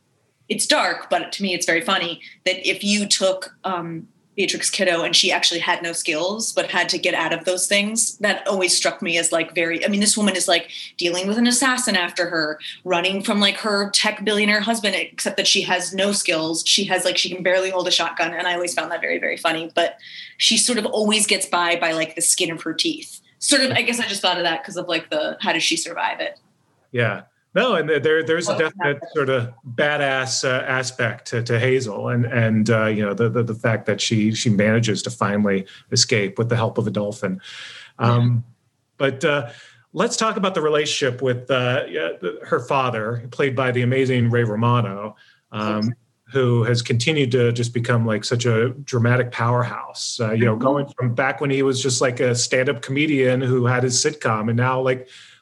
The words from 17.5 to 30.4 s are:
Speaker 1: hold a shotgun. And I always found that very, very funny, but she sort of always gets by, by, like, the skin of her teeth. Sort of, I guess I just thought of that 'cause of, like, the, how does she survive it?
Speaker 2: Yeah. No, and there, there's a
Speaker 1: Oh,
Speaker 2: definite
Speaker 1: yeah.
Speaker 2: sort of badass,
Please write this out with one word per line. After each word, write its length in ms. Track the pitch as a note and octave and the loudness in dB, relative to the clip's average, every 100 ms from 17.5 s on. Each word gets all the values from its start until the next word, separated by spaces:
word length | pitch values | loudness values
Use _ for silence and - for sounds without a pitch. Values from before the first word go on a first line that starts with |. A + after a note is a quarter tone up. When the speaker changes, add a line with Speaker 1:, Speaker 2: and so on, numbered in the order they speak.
| F#3+ F#3+ | 2 0
Speaker 1:
hold 180 | F#3 F3+ | -2 0
a 40 | |
shotgun. 420 | E3+ E3 E3+ E3+ | 0 0 -2 -4
And 120 | E3+ F3+ | -2 -2
I 80 | F3 | -2
always 180 | F3 | -2
found 180 | - D#3+ | -4 -4
that 80 | E3 | -4
very, 200 | D#3 E3+ | -4 -2
very 180 | D#3 E3+ | -4 -2
funny, 340 | E3 D#3+ E3 | -2 -2 -4
but 220 | - E3+ - - - - - | 0 0 -2 -18 -18 -16 -2
she 200 | - A3+ | 2 2
sort 200 | - G#3+ | 2 0
of 80 | G#3 | 0
always 400 | G#3+ G#3 G#3+ G#3 | 0 2 2 2
gets 200 | G3 - | 0 0
by, 320 | F3 F3 E3+ | 0 2 0
by, 160 | E3+ | 0
like, 220 | D#3+ D#3+ E3+ | 0 -2 -2
the 60 | |
skin 300 | D#3+ - E3+ | 0 2 0
of 100 | D#3+ | -4
her 100 | E3 | -6
teeth. 480 | D#3 E3 - - - _ - | -2 -2 -4 -10 -18 _ -6
Sort 220 | - C#4 | 0 2
of, 100 | C4 | 2
I 120 | - | 0
guess 180 | A#3+ A#3 | 0 -2
I 40 | G#3 | -4
just 160 | G3 | -2
thought 160 | F#3 F3 | -2 0
of 60 | |
that 200 | E3+ D#3+ - | -2 -2 -6
'cause 100 | E3+ | -10
of, 140 | F3 | -4
like, 200 | D#3+ - | -4 -2
the, 280 | D3+ D#3 D#3 | -4 -4 -4
how 140 | F#3+ | -2
does 100 | E3 | 0
she 140 | - E3 | 0 -2
survive 420 | E3 - - - | -4 -4 -4 -4
it? 180 | E2+ - _ _ _ _ _ | -8 -10 _ _ _ _ _
Speaker 2:
Yeah. 300 | B2 A2 F#2+ - _ _ F#3 | -2 -2 -2 -12 _ _ 0
No, 180 | B3 F3 | 2 2
and 140 | D3+ | 2
there, 320 | D3 D#3 D#3+ | 2 2 2
there's 280 | D#3+ E3 F3+ | 2 0 0
a 60 | F#3 | 0
Speaker 1:
Oh, 40 | |
Speaker 2:
definite 400 | D#3+ - D3 C#3+ | 0 0 -2 -2
Speaker 1:
yeah. 80 | - | -4
Speaker 2:
sort 160 | D#3 C3 | -2 0
of 240 | C3 A#2 - C3 | 0 -2 -10 -12
badass, 800 | A#2+ D3 D3 C#3 C3+ B2 - | -2 0 2 0 0 -2 -2